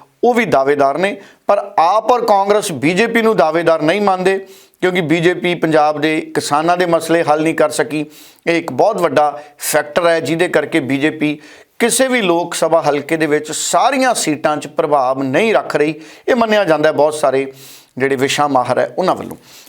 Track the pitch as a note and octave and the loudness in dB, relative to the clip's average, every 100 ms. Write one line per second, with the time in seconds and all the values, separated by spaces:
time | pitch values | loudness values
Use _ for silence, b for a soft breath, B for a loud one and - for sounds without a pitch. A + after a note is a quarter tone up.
0 | B _ A#3 A#3+ A3 C#3 C3+ D3+ C#3 C#3+ | B _ 0 0 2 2 2 2 0 0
1 | F#3+ G3+ B B - G3+ - - E3 G#3 | -4 -6 B B 0 0 0 0 2 2
2 | A3 B3 A3+ G3+ G3+ G#3 - C#3 C#3 F3+ | 2 2 2 2 2 0 0 -4 -2 0
3 | A#3 A#3 A3 G#3 D#3+ D#3+ E3 D#3+ D3+ F#3+ | 0 0 2 2 2 2 0 2 2 0
4 | G3+ F#3 F#3 F#3+ F#3+ B B _ F#3 F3+ | 0 0 0 -2 -4 B B _ -2 0
5 | D#3+ E3 E3+ F3+ F3 E3+ D#3+ D#3 D3+ D3+ | 0 2 2 0 -2 -2 0 2 2 0
6 | D3+ D#3 D#3 - C#3 C#3+ E3 F3+ F3+ E3 | -2 -2 -4 -6 -2 0 0 0 2 0
7 | - E3 D3 D3+ D#3+ D#3+ D3+ D3+ D3+ D3+ | 2 0 2 0 0 0 0 0 -4 -4
8 | D3 B B B - E3 E3 B2+ F3+ G#3 | -8 B B B -2 -2 -2 0 0 2
9 | E3+ C3+ D3 C#3+ B - - D3+ D3 F3+ | 0 0 0 -2 B -12 -2 -2 0 0
10 | E3+ E3 D#3 D#3+ F3 D#3+ D3 D#3+ B2+ C3+ | 0 0 0 -2 0 0 0 -2 -2 -2
11 | D3 D#3 D3 D3+ B B B - A#3 - | -2 -2 -4 -6 B B B -4 -2 0
12 | C4 B3 F#3+ E3+ E3+ D#3+ E3 E3 D3 C#3+ | 0 0 0 0 -2 -2 0 2 2 -2
13 | D3 D#3+ D#3 D3+ D#3 D3+ - E3+ A3 C4+ | -2 -2 0 -2 -2 -6 -2 0 2 2
14 | C4 G#3+ - C#3+ D#3 D3+ C#3+ - D#3+ D3 | 0 0 -2 -2 -2 -4 -4 -4 0 0
15 | B2+ C3+ C3+ C#3 A3 F3+ - D#3 D3+ D#3 | 0 -2 -2 0 2 0 0 0 -2 -2
16 | B B - B3+ A3+ G#3+ F#3+ D3+ D#3 C#3+ | B B -2 0 2 2 2 2 2 2
17 | D3 D3+ C#3 C3+ C3+ C3 B B B - | 0 2 0 0 -2 -8 B B B -4
18 | C3+ C3+ C3+ - D3 C3 A#2+ B2 B2 C#3+ | -2 0 0 0 0 0 0 0 -2 -2
19 | F3+ B2+ F#2+ E2 B B | -2 -2 -6 -14 B B